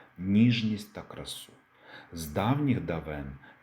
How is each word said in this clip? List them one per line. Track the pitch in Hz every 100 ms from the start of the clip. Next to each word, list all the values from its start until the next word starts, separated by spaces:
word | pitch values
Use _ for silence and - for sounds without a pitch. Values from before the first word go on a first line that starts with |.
| - -
ніжність | 92 101 120 117 110 104 -
та | -
красу. | - - 71 - - - _ _ - - -
З | 85 78
давніх | 76 104 143 147 120
давен | 82 82 78 76 69 69 - -